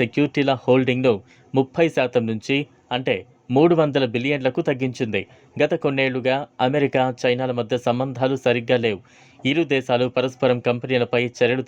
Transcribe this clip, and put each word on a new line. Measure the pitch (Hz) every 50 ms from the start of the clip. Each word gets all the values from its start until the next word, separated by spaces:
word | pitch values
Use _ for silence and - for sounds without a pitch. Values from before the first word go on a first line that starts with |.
సెక్యూరిటీల | 123 113 - 139 147 143 - 147 139 139 131 127 -
హోల్డింగ్ను | - 127 135 131 131 127 127 131 127 110 95 - _ - _ _ _ -
ముప్పై | 135 135 131 - 170 170 156
శాతం | - 151 127 123 - 123 113 110
నుంచి, | 113 110 - - 139 139 143 - _ _ _ _
అంటే | 123 127 131 143 117 92 - - _ _ _ -
మూడు | 123 135 160 170 175
వందల | 160 156 147 131 143 135
బిలియన్లకు | 120 110 120 120 139 147 139 131 131 - 180
తగ్గించింది. | 160 160 143 123 135 127 123 - 131 110 104 98 95 - - - - _ _
గత | - 143 147 175 160 -
కొన్నేళ్లుగా | 147 139 135 135 131 127 127 117 127 127 139 147 - _ -
అమెరికా, | 127 127 139 147 143 135 - 135 127 127 123 -
చైనాల | - 127 123 123 131 127
మధ్య | 123 120 117 107 131
సంబంధాలు | 120 - 123 117 123 131 139 127 120 131 131 139
సరిగ్గా | 131 - 127 120 123 117 117 131
లేవు. | 120 113 113 101 90 - _ _ _ - - _ - -
ఇరు | 127 143 165 165
దేశాలు | 135 143 135 127 - 123 120 127 127 -
పరస్పరం | 127 123 127 127 - 139 127 123 123
కంపెనీలపై | - 127 120 120 - 123 131 123 120 - - 120 123 120 120
చర్యలు | - 123 117 127 131 123